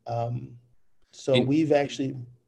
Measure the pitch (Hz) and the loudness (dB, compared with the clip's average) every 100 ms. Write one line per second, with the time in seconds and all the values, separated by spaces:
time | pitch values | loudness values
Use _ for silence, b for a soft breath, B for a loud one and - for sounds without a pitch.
0 | - 117 117 123 131 123 _ _ _ _ | -8 -4 -4 -6 -10 -18 _ _ _ _
1 | _ - - 127 123 151 156 147 143 - | _ -8 2 2 4 2 4 2 2 -4
2 | 135 131 - - | -6 -6 -14 -20